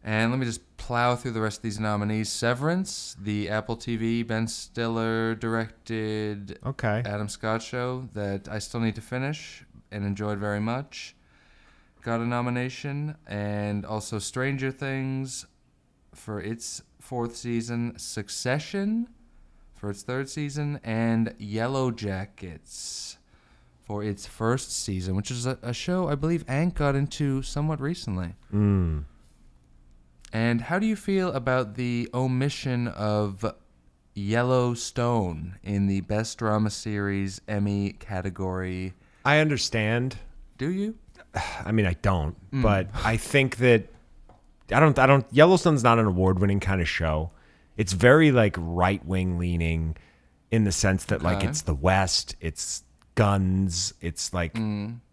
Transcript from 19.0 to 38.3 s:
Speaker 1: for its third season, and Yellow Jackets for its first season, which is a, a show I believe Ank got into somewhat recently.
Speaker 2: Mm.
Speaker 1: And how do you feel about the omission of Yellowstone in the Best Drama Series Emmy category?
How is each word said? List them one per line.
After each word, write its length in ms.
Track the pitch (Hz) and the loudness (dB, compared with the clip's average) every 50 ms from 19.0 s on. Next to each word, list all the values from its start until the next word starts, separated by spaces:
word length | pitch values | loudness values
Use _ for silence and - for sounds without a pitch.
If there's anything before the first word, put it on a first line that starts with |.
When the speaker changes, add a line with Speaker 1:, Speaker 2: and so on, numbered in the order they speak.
| 233 - - _ - _ _ - - - _ - - - - | -4 -6 -10 _ -20 _ _ -20 -20 -20 _ -20 -20 -20 -20
Speaker 1:
for 140 | - - 104 | -10 -8 -8
its 140 | 101 101 - | -8 -8 -6
third 260 | - 123 131 139 135 | -6 -4 -4 -4 -6
season, 500 | - 156 151 143 139 147 147 147 147 143 - | -6 -6 -6 -6 -4 -4 -4 -4 -4 -6 -6
and 500 | 117 110 110 113 117 113 113 113 110 113 - | -4 -2 0 2 2 2 2 2 0 -2 -8
Yellow 540 | 107 104 104 110 113 123 135 135 131 127 | -12 -6 -4 -2 -2 0 0 0 0 0
Jackets 1300 | 120 113 107 101 95 92 95 101 - - - 90 82 78 _ - - - - - - - - - - _ _ _ _ _ _ _ _ _ _ _ _ _ _ | -2 -2 -4 -4 -4 -4 -6 -10 -12 -14 -14 -14 -14 -14 _ -18 -16 -14 -12 -12 -10 -12 -12 -14 -16 _ _ _ _ _ _ _ _ _ _ _ _ _ _
for 200 | - 107 104 104 | -8 -8 -4 -4
its 220 | 107 101 101 - - | -4 -4 -6 -8 -18
first 420 | - - 110 113 120 131 - - - - - | -8 -2 0 2 2 2 0 -6 -8 -8 -4
season, 320 | - 98 92 90 92 95 | -4 -4 -4 -2 -2 -2
which 160 | 95 104 - | -2 -2 -4
is 140 | 127 120 117 | -6 -4 -4
a, 120 | 127 131 - | -4 -4 -4
a 100 | - 120 120 | -6 -8 -6
show 360 | - - - 180 185 185 147 | -6 -4 -2 -2 0 0 0
I 60 | 147 | -2
believe 280 | 139 143 160 170 165 156 - | 0 0 0 0 -2 -2 -2
Ank 260 | 127 139 160 175 175 | 0 0 0 0 0
got 180 | - 151 143 139 | 2 2 2 2
into 480 | 139 139 147 - - 151 143 135 135 | 2 0 -2 -2 -2 -2 0 0 -2
somewhat 380 | 131 - - 147 147 156 160 143 | -2 -4 -4 -2 -2 -2 -2 -2
recently. 560 | 131 143 175 - - - 101 90 90 85 90 - - - - | -4 -4 -6 -6 -6 -6 -4 -4 -4 -6 -10 -12 -16 -4 0
Speaker 2:
Mm. 520 | 101 104 104 101 95 90 85 80 76 71 67 - - _ - _ _ - - - _ _ _ - - - - - - - _ _ _ - - - | 2 4 6 6 4 4 2 0 -2 -4 -8 -12 -20 _ -20 _ _ -20 -20 -20 _ _ _ -20 -20 -20 -20 -20 -20 -20 _ _ _ -20 -8 -2
Speaker 1:
And 260 | 113 113 117 120 117 | 0 2 2 2 0
how 180 | 120 - 165 185 | 0 0 -2 0
do 80 | 208 | 2
you 120 | 220 220 202 | 0 0 -2
feel 340 | - - 196 190 185 180 | -2 0 0 2 2 0
about 440 | - 135 120 135 127 127 127 104 104 | 0 -2 0 2 2 2 0 -2 -4
the 340 | 123 127 123 120 120 120 - - | -4 -2 -2 0 -2 -2 -2 -2
omission 760 | 123 131 131 127 127 131 143 143 - - 135 127 120 120 120 | 0 0 0 2 0 0 -2 -2 -4 -4 -2 -2 0 -2 -2
of 560 | - - 104 107 104 107 107 104 98 95 107 107 - - _ _ _ _ _ - _ _ _ _ _ - 101 101 107 117 | -4 -2 -2 0 2 2 0 0 -2 -4 -4 -4 -6 -6 _ _ _ _ _ -20 _ _ _ _ _ -8 -4 0 2 2
Yellowstone 1200 | 123 123 127 127 123 123 120 117 - - - - 120 120 120 117 101 90 85 78 78 87 90 - - | 2 4 4 4 4 2 0 -2 -6 -8 -4 0 0 2 2 2 0 0 -2 -6 -8 -10 -12 -12 -6
in 240 | - 104 101 101 98 | -2 0 2 2 2
the 140 | 98 98 | 2 0
Best 360 | 92 - 104 104 113 110 - - | -2 -2 -2 -2 -2 -4 -6 -4
Drama 320 | 117 110 107 107 107 107 | -2 0 2 2 2 0
Series 720 | 101 - - 110 107 104 101 101 98 98 98 98 95 - _ - | -2 -4 -8 -6 -4 -4 -2 -2 -2 -2 -2 -4 -6 -10 _ -6
Emmy 460 | 107 101 101 101 101 101 101 98 - | -4 -2 0 0 0 0 0 -2 -4
category? 1000 | - - - 104 92 90 98 | -8 -12 -8 -6 -4 -4 -4